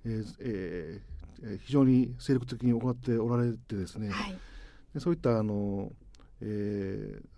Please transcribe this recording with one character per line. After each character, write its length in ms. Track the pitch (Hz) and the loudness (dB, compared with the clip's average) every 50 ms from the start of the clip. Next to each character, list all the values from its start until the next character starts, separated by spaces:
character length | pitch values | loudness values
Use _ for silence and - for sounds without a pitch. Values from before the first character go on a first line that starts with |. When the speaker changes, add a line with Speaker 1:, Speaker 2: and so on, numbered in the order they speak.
| - | -6
Speaker 1:
え 60 | 113 | -4
ー、 260 | 113 110 107 - - - | -4 -4 -4 -6 -10 -8
え 600 | 143 127 107 95 95 85 87 87 78 80 92 101 - - - - - - - - | -6 -6 -4 -4 -4 -4 -6 -6 -6 -8 -10 -12 -12 -14 -14 -14 -14 -14 -16 -12
ー、 100 | - 107 | -10 -8
え 20 | 101 | -8
ー、 60 | 98 | -8
非 120 | - 120 | -4 2
常 140 | 139 143 135 | 4 6 8
に 300 | 131 127 127 127 123 123 - | 8 8 6 6 4 0 -4
精 140 | - - 135 | 0 2 2
力 120 | 127 123 | 2 2
的 180 | 123 123 113 123 | -2 -4 0 4
に 140 | 123 120 | 4 4
行 120 | 113 123 127 | 4 2 0
っ 60 | 120 | -2
て 220 | 123 123 127 117 | 0 0 0 2
お 120 | 113 110 117 | 2 2 2
ら 120 | 120 120 | 4 4
れ 120 | 120 120 113 | 2 2 0
て 240 | 117 - - 110 | -2 -6 -6 -4
で 100 | 98 92 | -4 -4
す 80 | - - | -4 -4
ね、 140 | 107 107 101 | -4 -4 -2
Speaker 2:
は 180 | 95 - 208 | -2 -2 -4
い。 100 | 202 185 - - - - - - - - - - - - | -4 -6 -10 -12 -14 -16 -16 -16 -18 -18 -20 -18 -10 -8
Speaker 1:
で、 60 | 143 | -2
そ 120 | - 175 | 0 0
う 20 | 170 | 0
い 20 | |
っ 40 | 165 | 2
た、 160 | - 127 117 | 4 4 4
あ 60 | 110 107 | 4 2
の、 500 | 107 104 104 101 101 98 98 98 - - - - - - - - - - - | 2 0 0 0 0 -2 -2 -4 -6 -10 -14 -18 -20 -20 -20 -20 -20 -14 -8
え 800 | 110 107 107 104 101 104 104 101 98 95 98 104 104 101 101 104 | -6 -4 -4 -2 -2 -2 -2 -2 -2 -2 -4 -4 -6 -8 -10 -12
ー、 40 | - - - | -16 -18 -20